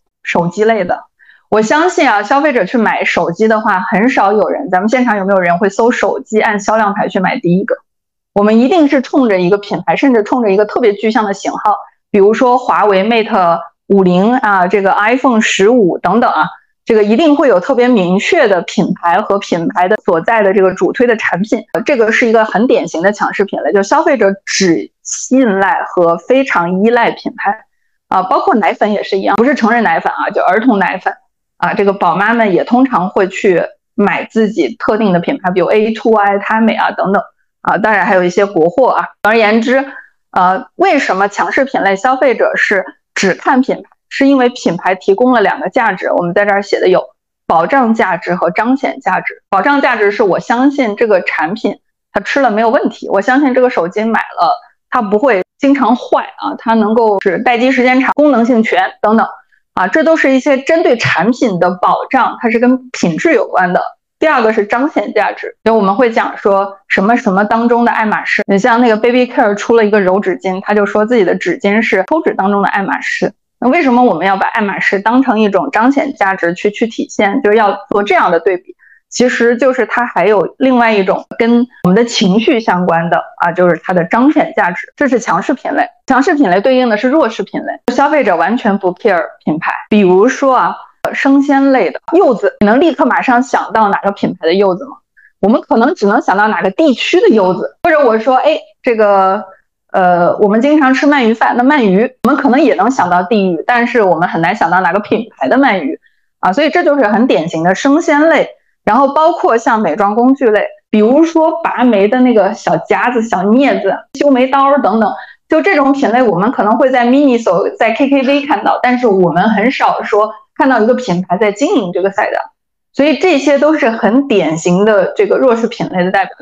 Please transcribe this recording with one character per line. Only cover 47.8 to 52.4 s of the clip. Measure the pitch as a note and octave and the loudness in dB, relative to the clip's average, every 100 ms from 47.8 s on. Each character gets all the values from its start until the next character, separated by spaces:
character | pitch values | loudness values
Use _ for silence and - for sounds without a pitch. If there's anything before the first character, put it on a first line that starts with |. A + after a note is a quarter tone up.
| A#3 | 2
价 | A3+ G3 E3+ | 0 -2 -4
值 | - | -4
和 | F3+ E3+ | -4 -2
彰 | F3 A3+ C4+ | -2 -2 -2
显 | - - | -4 -6
价 | - F#3 | -4 -4
值。 | - - _ | -4 -12 _
保 | G3 | -2
障 | C4+ C#4+ | 0 2
价 | C#4 A3+ | 0 0
值 | G3+ | 0
是 | G3+ | 2
我 | G#3 E3 | 0 0
相 | - A#3+ C#4 | -2 0 0
信 | C#4+ A#3 - | 0 -2 0
这 | A3+ | 2
个 | F#3 | 2
产 | F3+ - D#3+ | 0 -4 -4
品 | A3 G#3 - _ _ _ | -4 -6 -8 _ _ _
它 | G#3 | -8
吃 | F#3+ C#4+ | -4 0